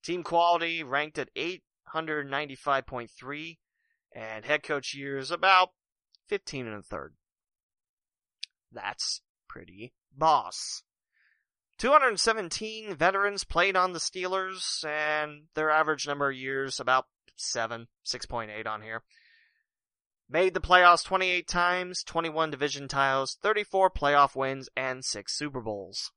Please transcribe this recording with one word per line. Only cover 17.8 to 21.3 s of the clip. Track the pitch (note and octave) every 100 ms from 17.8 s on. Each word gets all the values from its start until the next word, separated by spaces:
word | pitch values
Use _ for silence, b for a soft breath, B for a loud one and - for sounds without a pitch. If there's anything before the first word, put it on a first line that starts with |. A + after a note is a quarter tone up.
| A2+ _
six | - C#3
point | - A#2+ G#2+
eight | G#2+ A2
on | G#2+
here. | A2 A2+ _ b b b b b b _ _ _ _ _ _
Made | D3+ F#3
the | F3
playoffs | D#3 F3+ F3+ F3
twenty-eight | - F#3 F#3